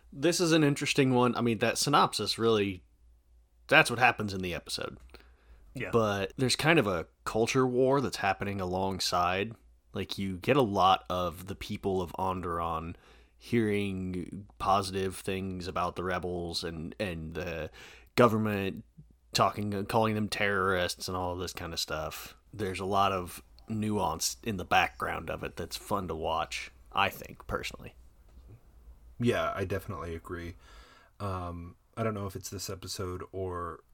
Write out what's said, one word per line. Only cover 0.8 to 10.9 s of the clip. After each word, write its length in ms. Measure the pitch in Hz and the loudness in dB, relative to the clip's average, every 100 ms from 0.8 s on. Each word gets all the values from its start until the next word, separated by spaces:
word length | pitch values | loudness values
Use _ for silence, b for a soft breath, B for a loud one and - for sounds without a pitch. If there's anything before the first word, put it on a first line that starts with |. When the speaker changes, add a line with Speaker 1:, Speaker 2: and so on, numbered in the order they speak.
| 143 - 131 | 0 4 4
Speaker 1:
one. 200 | 123 123 110 | 6 4 4
I 40 | |
mean, 180 | 117 110 | 0 2
that 180 | 117 - | 2 2
synopsis 600 | 147 151 196 - 104 - | 4 4 4 2 -2 2
really, 460 | 113 110 101 90 _ _ - _ _ _ _ _ - | 4 4 2 -2 _ _ -20 _ _ _ _ _ 6
that's 200 | 147 139 | 8 8
what 100 | 117 | 6
happens 340 | 120 117 107 | 4 4 -4
in 80 | 95 | -2
the 120 | 92 | -4
episode. 440 | 78 - - - - - b b b b b b 127 | -4 -6 -8 -8 -10 -20 b b b b b b -10
Speaker 2:
Yeah. 80 | 95 | 0
Speaker 1:
But 420 | 113 107 101 95 - | 2 2 0 -2 -2
there's 180 | 127 - | 0 2
kind 240 | 151 165 | 4 4
of 80 | 101 | 4
a 180 | 87 - _ - | 0 -4 _ -4
culture 400 | 110 113 135 127 | 0 2 2 2
war 340 | 123 131 139 | 4 4 4
that's 160 | 107 - | 0 0
happening 420 | 98 95 98 98 | -2 0 -4 -4
alongside. 920 | 92 92 95 92 - 90 87 95 110 113 - _ _ | -2 0 0 -2 -2 2 2 0 -4 -8 -20 _ _
Like, 240 | 101 92 - | -8 -8 -4
you 200 | 98 92 | -4 -4
get 200 | - 143 | 2 4
a 40 | |
lot 440 | 113 98 90 | 4 6 6